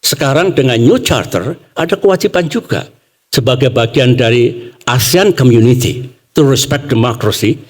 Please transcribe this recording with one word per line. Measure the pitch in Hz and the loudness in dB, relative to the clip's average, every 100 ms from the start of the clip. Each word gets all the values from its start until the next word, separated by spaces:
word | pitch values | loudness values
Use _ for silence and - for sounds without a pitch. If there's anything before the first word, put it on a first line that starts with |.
Sekarang | - - 143 139 185 165 | -6 -2 0 0 0 0
dengan | 131 117 | 0 2
New | 117 247 | 4 2
Charter | - 135 87 95 101 170 _ - | 0 -4 -2 -6 -6 -10 _ -8
ada | - | -4
kewajiban | 190 196 185 - 180 165 | 0 0 0 0 -2 -4
juga | 233 - 95 - _ _ _ _ | -6 -6 -8 -8 _ _ _ _
sebagai | - 117 127 131 | -2 0 0 0
bagian | 120 117 - 127 120 | 0 0 0 2 2
dari | 117 120 120 117 - - - | 2 2 0 -2 -16 -12 -4
asean | 123 - 180 202 175 | -2 0 2 2 2
community | 131 117 113 127 123 - - _ _ | 4 4 4 2 0 -6 -12 _ _
to | - | 0
respect | 143 131 - 143 143 | 2 2 0 -4 -2
democracy, | 120 120 113 107 - 104 - - | 0 0 0 -2 -2 -2 -4 -8